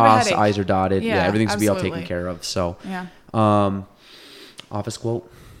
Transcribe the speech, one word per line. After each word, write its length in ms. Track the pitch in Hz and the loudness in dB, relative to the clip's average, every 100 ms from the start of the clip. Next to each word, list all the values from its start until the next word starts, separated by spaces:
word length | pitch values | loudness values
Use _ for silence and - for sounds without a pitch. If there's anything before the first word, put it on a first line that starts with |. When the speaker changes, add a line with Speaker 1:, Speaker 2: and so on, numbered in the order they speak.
Speaker 1:
crossed, 260 | 113 110 208 | 6 6 4
Speaker 2:
headache. 100 | - | 2
Speaker 1:
I's 180 | 107 101 | 2 2
are 60 | |
dotted. 380 | 95 95 95 95 | 0 0 2 0
Yeah, 140 | 226 92 | 0 0
Speaker 2:
Yeah, 60 | |
Speaker 1:
everything's 260 | 90 107 110 | 0 0 0
gonna 80 | 104 | 0
be 80 | 104 | 0
all 80 | 185 | 0
taken 220 | 95 87 | -2 -6
Speaker 2:
absolutely. 100 | 87 | -6
Speaker 1:
care 180 | 87 90 | -6 -6
of, 160 | 85 | -8
so. 320 | - 95 87 87 | -8 -4 -4 -6
Speaker 2:
Yeah. 220 | 95 180 180 - - | -10 -10 -12 -18 -6
Speaker 1:
Um, 520 | 113 107 104 101 98 95 _ - - - - - - - | 0 2 4 2 -2 -10 _ -20 -20 -20 -20 -20 -20 -12
office 260 | 104 107 - | -10 -10 -8
quote. 340 | 113 117 - - - - | -6 -6 -8 -20 -20 -20